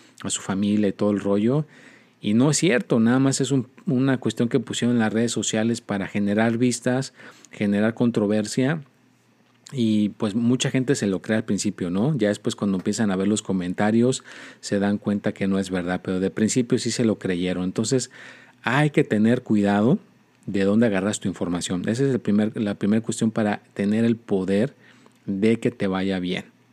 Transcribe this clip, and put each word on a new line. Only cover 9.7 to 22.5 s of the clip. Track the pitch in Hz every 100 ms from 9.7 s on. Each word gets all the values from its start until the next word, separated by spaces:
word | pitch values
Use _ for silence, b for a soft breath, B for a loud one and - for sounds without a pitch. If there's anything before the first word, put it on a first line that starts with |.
Y | 135 113 107 104
pues | - 107 110
mucha | 117 131 139
gente | 135 127
se | 139 101
lo | 92
cree | - 110
al |
principio, | - 101 107 - 90
¿no? | 92 131 147
Ya | 104
después | 107 117
cuando | - 104 95
empiezan | 104 104 107
a | 92
ver | 98
los | 107
comentarios | - 95 87 90 104 113 120 131 B B B B
se | - 101
dan | 101 104
cuenta | - 104 107
que | - 98
no | 98
es | 95
verdad, | 92 87 90
pero | - 92
de | 95
principio | - 107 127 120 120
sí | 117
se | 110
lo | 113 98
creyeron. | 95 90 90 90
Entonces | 92 104 110 131 - B B B B _
hay | 113 135 151
que | 151
tener | - 107 110 127
cuidado | - 107 101 101 110 202 - _ _ _ -
de | 98
dónde | 98 107 117
agarras | 95 101 104
tu | 101
información. | 85 90 87 - 90 92
Esa | 113
es | 139
el | 120
primer, | - 104 107